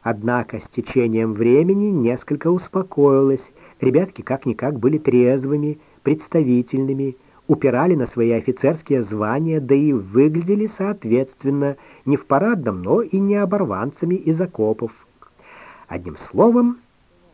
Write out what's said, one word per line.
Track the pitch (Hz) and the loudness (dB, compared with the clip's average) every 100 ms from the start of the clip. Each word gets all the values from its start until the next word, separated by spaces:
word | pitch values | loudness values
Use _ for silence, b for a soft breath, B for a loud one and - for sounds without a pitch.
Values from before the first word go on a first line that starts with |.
Однако | 113 107 113 123 120 110 | -6 -4 -2 -4 -4 -10
с | - | -10
течением | - 117 131 120 110 113 | -10 -4 -2 0 0 -2
времени | 104 117 131 170 196 208 | 0 4 4 4 0 0
несколько | 180 117 127 - 135 160 | 0 0 -2 -6 -4 -2
успокоилась. | 180 - 190 185 - 143 135 135 135 - _ b b | -2 -4 -6 -6 2 4 4 2 0 -6 _ b b
Ребятки | 123 151 185 - | 0 2 0 -8
как-никак | 113 135 - 110 127 143 | -8 -6 -4 -4 -4 0
были | 117 151 | 0 0
трезвыми, | 151 123 123 135 135 147 147 151 b b | 2 4 4 2 0 -2 -4 -6 b b
представительными, | - 151 - 170 139 123 120 135 135 135 135 127 b b _ | -2 -2 0 0 2 2 0 -2 -2 -2 -4 -8 b b _
упирали | 147 135 120 175 | 0 2 2 2
на | 165 120 | 0 -2
свои | - 117 | 0 0
офицерские | 117 110 123 135 156 - 135 | 0 -2 -2 0 -2 -2 -2
звания, | 104 107 107 127 165 160 | -2 -4 -2 -2 -2 -4
да | 127 | 2
и | 139 151 | 2 2
выглядели | 131 92 107 151 156 170 208 214 | 0 0 4 4 2 -2 -2 -2
соответственно, | - 196 202 113 120 135 - 135 143 143 139 b b - | -4 -6 -6 -2 0 0 -6 -4 -2 -2 -6 b b -2
не | 139 | -2
в | - | 2
парадном, | 139 202 226 113 95 | 0 2 -2 -4 -6
но | 90 170 | -2 -2
и | 233 190 | 0 -2
не | 196 202 | 0 0
оборванцами | 202 208 165 92 120 - 170 | 0 -2 -2 -4 -6 -6 -4
из | 185 165 160 | -2 -2 -2
окопов. | 180 - 107 110 117 - _ _ - _ B B B B B | -4 -2 -2 -2 -6 -12 _ _ -20 _ B B B B B
Одним | 87 87 73 | -12 -12 -16
словом, | - 95 214 233 240 240 _ _ _ _ _ | -10 2 4 4 2 -2 _ _ _ _ _